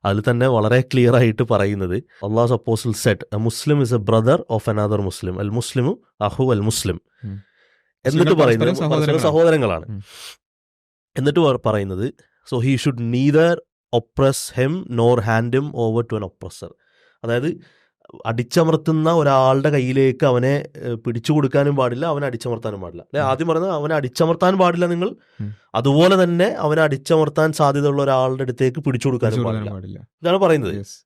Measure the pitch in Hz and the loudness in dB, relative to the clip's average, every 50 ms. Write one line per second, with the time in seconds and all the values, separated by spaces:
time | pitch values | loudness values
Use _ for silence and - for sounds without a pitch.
0 | - 98 101 107 107 127 120 120 123 135 123 110 107 110 120 127 127 - - 127 | -2 0 -2 0 0 0 0 2 2 2 2 2 2 4 2 2 2 0 0 2
1 | 120 117 127 120 123 113 107 - 123 110 117 101 101 101 104 98 95 87 90 - | 4 4 4 4 2 2 2 0 0 0 0 0 0 -2 -2 -4 -4 -4 -4 -6
2 | - _ _ _ 98 101 107 113 120 120 127 107 _ - 113 107 - 120 107 - | -8 _ _ _ -8 -2 0 0 2 2 0 -2 _ -2 -2 -2 -2 -4 -6 0
3 | - 123 101 - - _ - 104 110 113 - - - 151 147 143 135 110 123 113 | 0 0 0 0 -4 _ -6 -4 -4 -4 -4 -4 -2 0 0 0 2 0 -2 -2
4 | 104 107 113 113 113 123 151 175 - - 117 107 - 120 107 104 104 104 107 101 | 0 2 0 2 4 2 2 0 0 -4 -6 -4 -2 -2 -2 -2 0 0 0 -2
5 | 101 95 - - - 90 90 92 101 104 107 120 117 - - 127 123 147 220 - | -2 -4 -6 -8 -8 -8 -6 -6 -6 -4 -4 -4 -6 -4 -4 -2 -2 -2 -4 -6
6 | _ _ _ _ 104 101 - - 131 131 120 101 101 110 110 - - 95 80 87 | _ _ _ _ -4 -4 -2 -2 0 0 0 0 0 -2 -2 -2 -4 -4 -6 -6
7 | _ _ _ _ - 104 98 98 _ _ _ _ _ _ _ _ _ _ _ _ | _ _ _ _ -14 -14 -14 -14 _ _ _ _ _ _ _ _ _ _ _ _
8 | _ 131 143 160 - - 190 156 147 123 113 113 - 160 185 180 165 151 156 151 | _ -2 2 2 2 4 4 4 4 4 4 2 2 0 0 -2 -2 0 0 0
9 | 151 147 147 160 - 156 147 160 170 170 160 151 127 104 87 80 85 110 107 98 | 0 0 0 0 0 2 2 4 4 4 4 2 0 -2 -2 -4 -6 -10 -14 -14
10 | 101 - - - - - - _ _ _ _ _ _ _ _ _ _ _ _ _ | -14 -18 -20 -20 -20 -20 -20 _ _ _ _ _ _ _ _ _ _ _ _ _
11 | _ _ _ - 131 143 143 175 165 143 127 120 - 113 107 104 98 95 95 92 | _ _ _ -2 -2 0 2 4 2 2 2 0 0 -2 0 0 -2 -4 -4 -6
12 | 110 139 - _ _ _ _ _ _ - 135 123 117 135 139 120 - 147 123 117 | -6 -6 -8 _ _ _ _ _ _ -6 -4 -2 0 0 0 0 0 -2 -2 -2
13 | 117 117 120 123 135 147 143 156 165 170 175 165 _ _ _ _ _ _ - 117 | -4 -2 0 2 2 4 4 4 4 2 0 -2 _ _ _ _ _ _ -2 -2
14 | - _ _ - 135 135 135 - - - - 127 127 139 165 185 - - 120 117 | -2 _ _ 2 2 2 2 -2 -8 -8 -4 -2 -2 -2 -2 -6 -8 -6 -2 2
15 | 117 120 123 120 101 117 113 113 117 120 120 135 143 147 - - 117 110 110 117 | 2 4 4 2 2 0 0 0 0 0 -2 -2 -2 -4 -4 -4 -2 0 0 -2
16 | 117 - 113 107 101 92 _ _ - 90 - - 92 85 - _ _ _ _ _ | -2 -2 -6 -6 -6 -10 _ _ -18 -16 -16 -16 -18 -20 -20 _ _ _ _ _
17 | _ _ _ _ - 117 117 123 135 170 - - - _ _ _ _ _ _ _ | _ _ _ _ -6 -4 -2 -2 -2 -4 -6 -8 -16 _ _ _ _ _ _ _
18 | _ _ - - - 110 117 117 120 117 - 175 165 160 160 156 156 165 160 156 | _ _ -20 -8 -4 -4 -2 -2 -4 0 0 2 2 4 2 0 0 0 0 2
19 | 156 160 170 165 147 143 139 131 131 131 131 139 135 156 147 139 127 127 127 135 | 2 2 2 4 2 4 4 4 4 4 4 4 2 2 0 0 0 0 2 2
20 | 135 131 123 127 156 135 123 123 123 131 139 143 - - _ - - 123 117 113 | 2 2 2 2 0 2 2 2 2 0 0 -2 -4 -10 _ -12 -8 -8 -8 -6
21 | _ 123 117 117 117 - 151 151 139 127 - 143 139 147 143 139 127 123 120 123 | _ -6 -6 -4 -2 0 0 2 0 2 0 2 2 2 2 0 0 -2 -2 -4
22 | 156 170 147 143 143 135 117 117 - 127 117 110 113 110 104 98 92 85 82 85 | -4 -4 -4 -4 -4 -6 -6 -6 -6 -6 -6 -6 -6 -8 -8 -8 -12 -12 -14 -16
23 | - _ - 147 143 131 135 135 165 170 160 160 180 196 175 147 147 151 160 151 | -16 _ -4 -2 0 0 0 0 0 -2 0 0 0 -2 -4 -4 -2 -2 -2 -2
24 | 139 123 _ - 170 160 170 170 185 180 190 190 185 175 175 175 180 175 175 170 | -2 -4 _ 0 2 2 2 2 2 2 4 4 2 2 2 0 0 0 0 -2
25 | 180 226 - _ _ _ _ - 107 104 107 _ _ _ - 104 123 139 139 151 | -4 -6 -6 _ _ _ _ -12 -12 -12 -12 _ _ _ -6 0 0 2 4 6
26 | 170 185 196 185 180 175 170 170 185 226 - - 165 151 151 160 160 147 143 135 | 6 6 6 4 4 2 2 2 0 0 0 -4 -2 -2 2 2 2 0 0 -4
27 | - - 170 156 156 147 147 156 156 160 156 - 151 143 139 143 143 143 139 143 | 0 0 2 2 2 2 0 0 0 0 2 2 2 2 2 2 0 0 0 0
28 | 139 139 135 127 131 131 131 131 135 123 123 - 131 127 127 165 143 143 127 120 | 0 2 2 2 2 0 -2 -4 -4 -6 -2 0 0 0 0 -2 -4 -2 -2 0
29 | - 139 127 120 - 110 110 123 120 - 110 110 104 104 101 95 98 98 98 92 | -2 -2 0 0 -2 -2 -2 -2 -2 -4 -4 -6 -6 -8 -10 -12 -14 -14 -16 -18
30 | 117 _ _ _ 160 170 180 190 196 170 160 151 120 90 90 101 98 - - - | -20 _ _ _ -2 0 2 2 4 2 2 2 0 -4 -6 -8 -10 -14 -18 -20
31 | _ | _